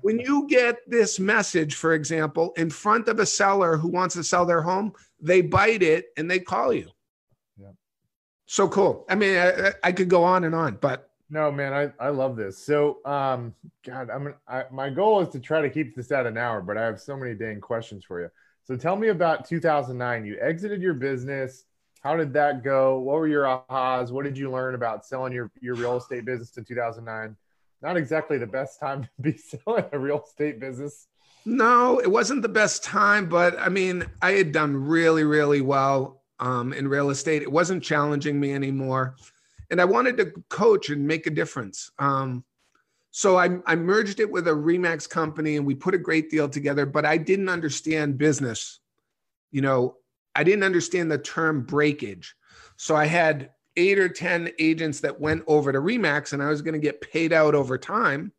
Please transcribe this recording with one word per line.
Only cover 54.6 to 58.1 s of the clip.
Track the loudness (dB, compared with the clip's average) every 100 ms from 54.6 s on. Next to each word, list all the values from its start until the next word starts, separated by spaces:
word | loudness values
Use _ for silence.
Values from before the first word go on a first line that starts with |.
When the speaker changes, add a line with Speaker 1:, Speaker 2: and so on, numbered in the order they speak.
Speaker 1:
agents | 0 2 -2 -4
that | -6 -4
went | -2 -2 4
over | 4 4
to | 0
Remax | 0 0 0 0 -2
and | -4
I | -2
was | -2
gonna | -2 -2
get | -2 -4
paid | -6 -2 2
out | 4 6 4
over | 2 -4
time. | -4 0 0